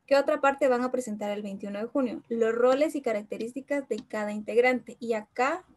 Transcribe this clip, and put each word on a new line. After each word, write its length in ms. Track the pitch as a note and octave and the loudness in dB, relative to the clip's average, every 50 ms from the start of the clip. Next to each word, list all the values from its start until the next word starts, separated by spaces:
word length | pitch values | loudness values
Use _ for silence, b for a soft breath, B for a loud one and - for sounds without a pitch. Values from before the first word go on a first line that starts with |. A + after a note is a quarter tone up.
| _ | _
¿Qué 100 | - C#4 | 2 2
otra 240 | C#4 C4+ C#4+ D4+ D4 | 2 4 2 2 2
parte 260 | - C#4 C4+ C#4 D4+ | 2 2 2 4 4
van 160 | C4+ B3 A#3+ B3 | 4 4 4 2
a 80 | B3+ | 0
presentar 400 | B3 B3+ B3+ A3+ G#3 G#3 G#3 G#3 | -2 -2 -4 -4 -6 -6 -4 -4
el 100 | G#3 G#3 | -6 -6
veintiuno 380 | G#3 G3+ G3 G3 G#3+ G3+ G3+ G3+ | -6 -8 -10 -8 -8 -8 -8 -6
de 60 | A3 | -6
junio? 400 | A#3+ - C#4+ C4 A#3 F#3+ - - - | -4 -2 0 0 0 -2 -6 -8 -4
Los 240 | A#3 A#3 A3+ A3 A3+ | 0 0 2 2 2
roles 440 | A#3 A#3+ B3+ B3+ C#4 D4 D#4 D#4 | 4 4 4 4 4 2 0 0
y 40 | D4 | -2
características 880 | C#4+ A#3+ A3 G#3 G#3+ - - G3 A3 A#3 B3+ C#4 C4 - C#4+ C#4+ C#4 - | -2 -2 -2 -2 -4 -6 -8 -8 -8 -8 -8 -8 -6 -4 -4 -4 -2 -4
de 160 | G#3+ G#3+ C4 - | -6 -6 -6 -8
cada 240 | - G#3+ G#3+ G#3 G#3 | -6 -6 -4 -4 -6
integrante. 640 | G#3+ G#3+ - G#3 A3+ A#3+ B3+ B3+ B3 - - - - | -6 -6 -2 2 4 4 4 4 0 -2 -8 -16 -8
Y 140 | B3 A3+ A3+ | -4 -4 -2
acá 520 | G#3+ G#3+ - - - B3 C4+ D#4+ F#4 - _ _ | -2 -4 -6 -2 0 0 0 0 -2 -6 _ _